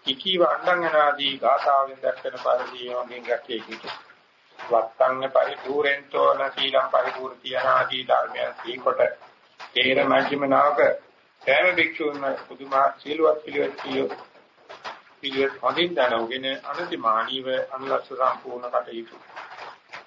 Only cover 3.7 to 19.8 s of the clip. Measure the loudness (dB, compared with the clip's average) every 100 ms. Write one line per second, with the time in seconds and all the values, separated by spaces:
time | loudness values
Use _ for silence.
3.7 | -14 -12 -14 -16 -20 _ _ _ -14 0
4.7 | 0 0 0 0 0 0 2 2 -2 -4
5.7 | 0 0 0 -2 2 2 2 -2 -4 0
6.7 | 2 2 0 0 -4 -10 -12 -8 -2 2
7.7 | 2 2 -2 2 2 2 -4 -6 -6 -10
8.7 | -4 0 2 0 -2 -18 _ _ -20 -6
9.7 | 0 2 4 4 4 2 0 2 4 4
10.7 | 4 2 2 -8 _ _ _ 2 4 4
11.7 | 2 0 0 -4 -2 -4 -4 -8 -14 -2
12.7 | 2 2 2 -6 2 4 2 -2 -2 -2
13.7 | -4 -6 -2 -2 -6 -16 -20 _ _ -20
14.7 | -18 -16 -16 _ _ -6 0 0 0 -2
15.7 | 0 0 2 2 2 -2 -4 -6 -6 -8
16.7 | -8 -6 -2 2 2 0 -4 -2 -2 -4
17.7 | -6 -2 -2 -2 0 0 0 -8 -10 -2
18.7 | -2 -2 -8 -12 -16 -20 -18 -16 -16 -18
19.7 | -18